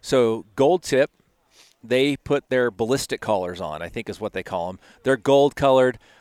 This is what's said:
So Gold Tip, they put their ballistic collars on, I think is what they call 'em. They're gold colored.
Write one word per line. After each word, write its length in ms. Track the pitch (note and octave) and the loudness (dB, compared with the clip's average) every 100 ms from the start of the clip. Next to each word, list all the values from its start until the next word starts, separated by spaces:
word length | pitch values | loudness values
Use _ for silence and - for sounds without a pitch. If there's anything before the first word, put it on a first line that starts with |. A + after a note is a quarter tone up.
So 440 | - C3+ A#2 A2+ - - | -2 2 2 0 -6 0
Gold 260 | C#3 F3+ | 2 2
Tip, 280 | - C3 D3 _ _ _ _ _ _ _ | 0 0 0 _ _ _ _ _ _ _
they 340 | A2+ B2+ C#3+ C#3 | -2 0 0 -2
put 320 | - C#3+ - | -2 -4 0
their 200 | B2+ B2 | 0 0
ballistic 500 | F#2+ A2+ C3+ - - | -2 -2 -2 -4 -8
collars 400 | - G2+ F2+ F2+ | -2 -2 -2 -8
on, 220 | E2 D2+ | -10 -8
I 60 | E2+ | -10
think 200 | A#2 G#2+ | -10 -10
is 120 | F#2+ | -8
what 120 | G#2+ | -8
they 100 | F#2+ | -8
call 260 | - F#2 F2 | -8 -6 -6
'em. 100 | F#2+ _ _ | -10 _ _
They're 140 | C3 C3 | -2 0
gold 400 | C3+ C#3 C#3+ - | 2 4 2 2
colored. 420 | C#3 C3 B2+ A#2 _ _ | 2 4 2 -2 _ _